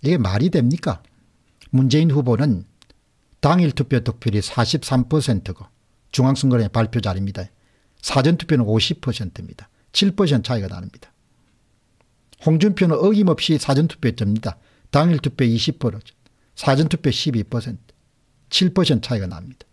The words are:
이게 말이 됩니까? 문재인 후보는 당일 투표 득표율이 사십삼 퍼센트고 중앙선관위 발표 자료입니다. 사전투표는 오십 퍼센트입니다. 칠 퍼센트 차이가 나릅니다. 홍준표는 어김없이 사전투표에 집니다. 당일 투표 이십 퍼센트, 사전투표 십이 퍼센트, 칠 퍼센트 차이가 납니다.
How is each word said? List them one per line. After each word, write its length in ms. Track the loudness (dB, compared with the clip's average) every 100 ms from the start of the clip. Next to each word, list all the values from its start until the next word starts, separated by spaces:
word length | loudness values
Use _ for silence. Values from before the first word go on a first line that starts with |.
이게 140 | 0 0
말이 320 | 0 0 0
됩니까? 520 | 2 2 0 -4 -8 _ _ _ _ _ _ -2
문재인 400 | 2 4 4 2
후보는 540 | 2 0 0 2 0 -4 _ _ _ _ _ _ _
당일 320 | 2 4 2
투표 280 | 0 0 0
득표율이 420 | -2 -4 -2 -2
사십삼 680 | -4 -2 0 0 0 0 2
퍼센트고 560 | 0 0 -2 -4 -14 -16 _ _ _ _
중앙선관위 580 | 0 2 2 2 2 0
발표 320 | 0 0 -2
자료입니다. 440 | -4 -4 -6 -8 -12 _ _ _ _ _
사전투표는 640 | -4 0 2 0 0 0 2
오십 360 | 0 0 -4
퍼센트입니다. 680 | -6 -6 -8 -10 -16 -18 -20 _ _
칠 200 | 0 0
퍼센트 320 | 2 2 2
차이가 240 | 0 -4 -4
나릅니다. 440 | -8 -14 -18 -20 _ _ _ _ _ _ _ _ _ _ _ _ _ 0
홍준표는 500 | 2 2 2 2 2
어김없이 640 | 2 4 2 0 0 -2
사전투표에 580 | 0 0 0 0 -4 -2
집니다. 420 | -2 -2 -4 -12 _ _ _
당일 260 | 0 2 2
투표 240 | -2 0
이십 360 | 0 2 -2 -4
퍼센트, 340 | -4 -6 -16 _ _ _ _ -6
사전투표 560 | 0 2 2 0 -2
십이 320 | -2 -2 -2 -2
퍼센트, 360 | -6 -6 -12 _ _ _ _ _ _ _
칠 240 | 0 0
퍼센트 340 | 2 2 0 0
차이가 200 | -6 -6
납니다. 380 | -10 -16 -20 -20